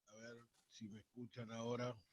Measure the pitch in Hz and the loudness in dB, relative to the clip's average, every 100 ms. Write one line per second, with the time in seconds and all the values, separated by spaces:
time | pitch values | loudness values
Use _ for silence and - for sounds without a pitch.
0 | _ 107 113 117 117 _ _ - 113 107 | _ -14 -10 -12 -14 _ _ -6 -6 -6
1 | 98 - 120 - 113 113 117 123 123 117 | -10 -8 -6 -2 -2 2 4 6 4 2
2 | - | -6